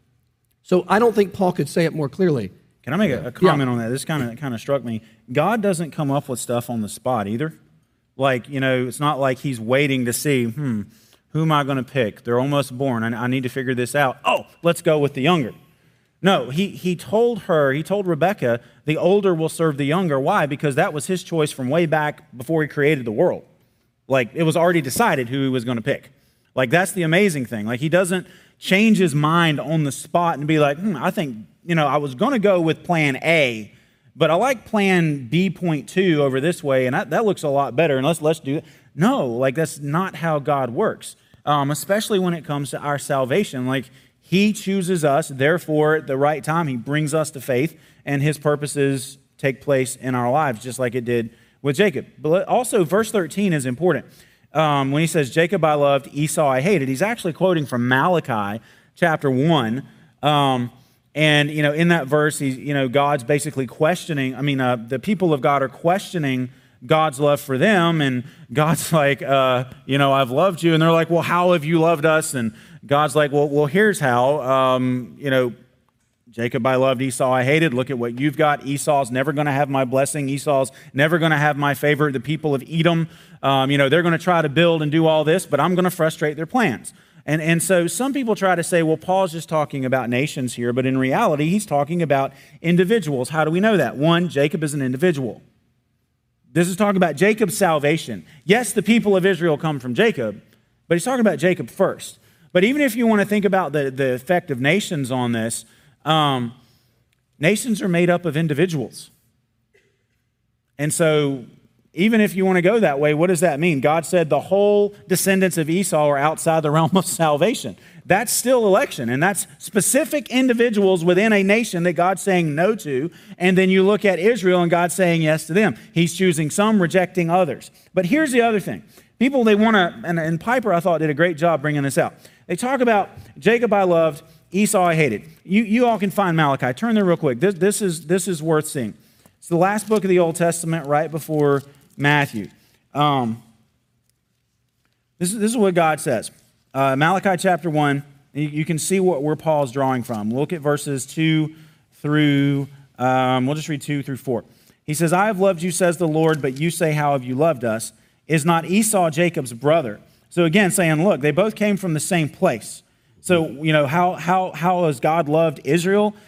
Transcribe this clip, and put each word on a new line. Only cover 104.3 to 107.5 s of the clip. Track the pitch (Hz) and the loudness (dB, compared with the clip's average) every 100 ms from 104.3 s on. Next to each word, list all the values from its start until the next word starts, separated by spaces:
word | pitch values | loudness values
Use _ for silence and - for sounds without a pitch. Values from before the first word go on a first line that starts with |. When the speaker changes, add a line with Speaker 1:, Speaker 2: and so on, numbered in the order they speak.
| 175 170 | -2 -2
Speaker 2:
of | 127 | -2
nations | 139 190 - 156 127 | 2 0 0 -6 -4
on | 127 120 | -2 -2
this, | 117 113 - - _ _ _ 147 | -2 -2 -6 -14 _ _ _ 0
um, | 156 147 131 120 - _ _ _ _ _ _ _ - | 2 2 0 -4 -10 _ _ _ _ _ _ _ -2
nations | 151 | 0